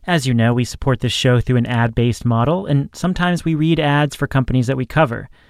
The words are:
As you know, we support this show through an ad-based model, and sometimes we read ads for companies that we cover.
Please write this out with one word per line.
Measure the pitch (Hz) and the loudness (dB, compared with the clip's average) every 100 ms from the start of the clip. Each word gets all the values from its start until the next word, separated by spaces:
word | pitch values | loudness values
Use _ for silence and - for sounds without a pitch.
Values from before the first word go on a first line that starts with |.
| - | -2
As | 170 131 | -2 0
you | |
know, | 117 117 | 2 2
we | 120 120 | 2 -2
support | - 139 127 | -4 -2 -2
this | 123 | -2
show | - 127 123 | 0 2 2
through | 120 123 | 2 0
an | 117 | 0
ad-based | 120 117 120 120 - 120 | 0 0 0 0 0 0
model, | 113 123 180 202 | 0 0 0 0
and | 139 - | -2 -2
sometimes | - 180 180 180 170 165 | -4 -4 -2 -2 -2 -2
we | 151 | 0
read | 160 156 | 2 2
ads | 147 143 147 | 2 2 0
for | - 143 | -2 -2
companies | 135 127 127 120 | 0 0 0 0
that | 131 | -2
we | 123 | -2
cover. | 156 143 117 - - | 0 0 -2 -12 -20